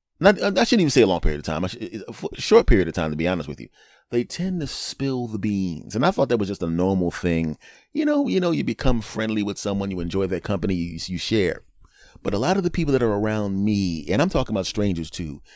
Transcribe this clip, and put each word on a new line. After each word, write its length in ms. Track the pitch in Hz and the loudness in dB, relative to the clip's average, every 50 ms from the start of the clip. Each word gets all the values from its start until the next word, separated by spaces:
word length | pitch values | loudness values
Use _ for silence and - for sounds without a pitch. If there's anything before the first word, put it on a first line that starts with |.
| _ _ _ - | _ _ _ 2
not, 200 | - 196 202 - | 4 4 4 4
I 240 | 196 202 196 214 247 | 2 0 2 2 2
shouldn't 180 | - 240 214 | 4 4 4
even 80 | 170 143 | 4 4
say 120 | - 135 | 6 6
a 40 | 110 | 6
long 140 | 95 90 82 | 6 4 2
period 200 | - 82 73 73 | 2 2 0 0
of 40 | 76 | -2
time, 200 | 82 78 80 92 | -4 -2 -2 -2
I 40 | 92 | -4
sh-, 80 | - | -6
a 320 | - 110 87 98 104 98 - | -8 -10 -10 -10 -12 -12 -14
f-, 160 | 117 - - - - | -10 -10 -10 -10 -8
short 320 | - - - 208 233 - | -8 2 4 6 6 8
period 220 | - 117 98 85 80 | 8 6 6 6 2
of 60 | - | 0
time, 160 | 90 80 78 | -2 -2 -2
to 60 | 76 | -2
be 120 | 76 80 87 | 0 0 0
honest 200 | 92 85 73 76 | 0 -2 -4 -8
with 120 | 69 - | -10 -12
you, 80 | 58 - _ _ - _ _ _ _ _ | -14 -16 _ _ -20 _ _ _ _ _
they 120 | 123 120 | -2 -2
tend 380 | 123 - - - 180 190 185 170 | -2 -2 -6 -6 -6 -4 -4 -4
to 80 | 147 - | -6 -6
spill 580 | - - - - - - 139 135 131 123 120 | -6 -8 -8 -8 -6 -4 -4 -4 -2 -4 -4
the 120 | 113 110 101 | -6 -6 -4
beans. 580 | 95 107 101 98 95 90 80 76 - - 101 | -2 0 0 0 0 -2 -4 -6 -8 -6 -2
And 100 | 110 139 | 0 0
I 60 | 185 | 2
thought 160 | 185 - 139 120 | 2 2 2 2
that 100 | 123 110 | 2 0
was 100 | 101 92 | 0 -2
just 140 | 101 - | -4 -4
a 80 | 90 82 | -4 -2
normal 400 | 82 85 90 95 98 92 90 85 | 0 0 2 2 2 2 0 -2
thing. 480 | - - - 90 82 82 82 78 76 - - - - - _ _ | -2 -2 -2 0 0 0 0 -2 -6 -10 -14 -20 -20 -20 _ _
You 120 | - 294 311 | -4 -2 0
know, 240 | 294 - 285 285 214 | 2 2 2 0 0
you 100 | 185 185 | 0 0
know, 140 | 180 170 | 0 0
you 100 | 160 143 | 0 0
become 380 | - 127 113 - - 131 120 113 | -2 -4 -4 0 2 2 2 2
friendly 420 | 104 - - 110 110 110 110 107 | 0 -4 -6 -6 -4 -2 -2 -2
with 160 | 101 101 98 - | -2 -2 -4 -4
someone, 320 | - 104 101 98 98 98 | -4 -4 -2 -2 -2 -4
you 80 | 95 90 | -4 -4
enjoy 300 | 85 87 95 95 98 90 | -4 -2 0 0 0 0
their 120 | 92 82 | -2 -4
company, 340 | - - 104 90 87 98 95 | -2 -4 -2 -2 0 -2 -2
you, 240 | 85 85 87 85 82 - | -2 -4 -4 -6 -8 -8
you 120 | - 90 82 | -8 -6 -6
share. 440 | - - 120 107 95 82 - - - _ _ _ - _ _ _ - - - - | -2 0 0 2 2 0 -2 -4 -10 _ _ _ -20 _ _ _ -20 -20 -18 -8
But 100 | - - | -6 -4
a 60 | 101 98 | -2 0
lot 180 | 127 165 196 | 0 0 0
of 60 | 202 | 0
the 80 | 175 170 | 0 0
people 220 | - 180 160 143 | -2 -2 0 2
that 100 | 135 127 | 2 2
are 100 | 120 113 | 4 2
around 520 | 104 101 107 110 107 107 104 101 98 98 101 | 2 2 0 0 0 0 -2 -2 -2 0 2
me, 420 | 107 104 101 95 90 82 80 71 76 | 2 2 2 2 0 -2 -4 -2 0
and 140 | 95 117 | 0 2
I'm 80 | 160 190 | 2 2
talking 240 | - 147 123 - 107 | 2 0 -2 0 -2
about 120 | 98 92 | -2 -2
strangers 440 | - - 104 104 101 90 82 82 - | -2 -2 -2 0 0 0 -2 -4 -8
too, 320 | - - 85 76 67 - - - - | -8 -8 -8 -8 -10 -12 -16 -20 -20